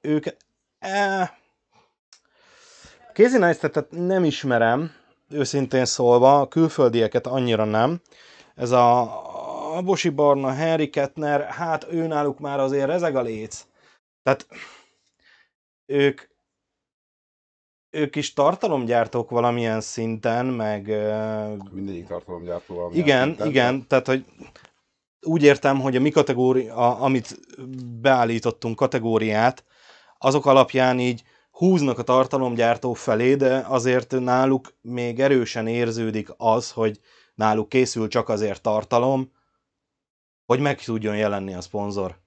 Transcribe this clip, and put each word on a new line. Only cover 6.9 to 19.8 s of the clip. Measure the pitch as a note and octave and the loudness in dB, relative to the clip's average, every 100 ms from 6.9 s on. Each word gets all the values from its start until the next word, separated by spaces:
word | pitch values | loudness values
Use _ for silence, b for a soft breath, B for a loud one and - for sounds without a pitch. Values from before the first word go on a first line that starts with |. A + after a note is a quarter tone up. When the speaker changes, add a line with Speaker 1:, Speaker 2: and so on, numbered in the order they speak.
| A#2 A2 B2 B2 | 4 0 0 -2
Speaker 1:
annyira | C3 B2 A2 | -4 0 0
nem. | G#2+ G#2+ B2 E3+ _ b b b b | 0 2 0 -2 _ b b b b
Ez | - A#2+ | -10 0
a, | B2 A#2+ A#2+ A#2 - - - - C#2 D3+ D#3+ | 4 4 4 0 -6 -14 -12 -10 -10 -8 -6
a | |
Bosi | F#3 F#3+ F3+ | -2 -2 -2
Barna, | C#3+ D3 C#3 C3+ | 2 4 4 0
Henry | C3+ E3 D#3+ D3 | -2 -2 0 -2
Kettner, | D3+ C#3 - D3 D3 | -2 -4 -4 -2 -2
hát | - - E3+ D#3 - | -2 -8 -4 -4 -4
őnáluk | E3 E3 D3+ D3 C#3 | -4 -2 -2 -2 -4
már | D3 C#3 | -6 -2
azért | C3+ C#3 C#3 | -2 0 -2
rezeg | C#3 E3 C3+ | -2 -2 -2
a | |
léc. | A#2+ A2 A2 - - b b b _ _ | -4 -6 -10 -16 -20 b b b _ _
Tehát | - C3+ - - B B B B _ _ b b b _ _ _ _ | -2 -2 -4 -20 B B B B _ _ b b b _ _ _ _
ők, | C#3+ C#3 C#3 - _ _ _ _ _ _ _ _ _ _ _ _ _ _ _ _ | 2 2 2 -14 _ _ _ _ _ _ _ _ _ _ _ _ _ _ _ _
ők | D#3 D3 D3+ | -4 -4 -4
is | C#3+ | -6
tartalomgyártók | - C#3+ F#3 A3 D3 A#2 A#2+ A2 B2 A2+ | 0 2 2 -2 -2 0 0 0 -2 -2
valamilyen | A#2+ A#2+ A#2+ A#2 A2 | 0 0 0 -2 -2